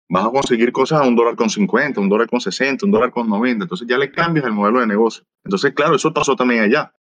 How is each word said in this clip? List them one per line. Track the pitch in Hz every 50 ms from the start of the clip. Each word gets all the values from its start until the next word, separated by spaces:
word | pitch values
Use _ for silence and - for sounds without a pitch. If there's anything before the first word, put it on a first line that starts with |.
| _ _
Vas | 85 92 104
a | 113
conseguir | 123 139 135 135 127 113 120 127
cosas | 123 135 135 - 160 151
a | 139
un | 127 117
dólar | 117 117 120 113
con | - 120 107
cincuenta, | - 107 98 90 - 120 143 143 113 104
un | 98 98
dólar | 101 110 117 -
con | 120 123
sesenta, | - 120 - - 127 139 135 - 104
un | 98
dólar | 101 110 123 123
con | - 120 117 110
noventa. | 101 101 120 127 120 104 95
Entonces | 85 92 92 120
ya | 120 123 135
le | 139 135
cambias | - 175 170 170 165 151 131
el | 117
modelo | 107 104 101 104 117 127
de | 120
negocio. | 107 101 104 117 110 - - _ _ _ _ _
Entonces, | 98 98 92 - 143 139
claro, | - 147 160 156
eso | 135 - 160 160
pasó | 151 - 139 131
también | 117 127 127 120 113
allá. | 107 104 127 151 143 - _ _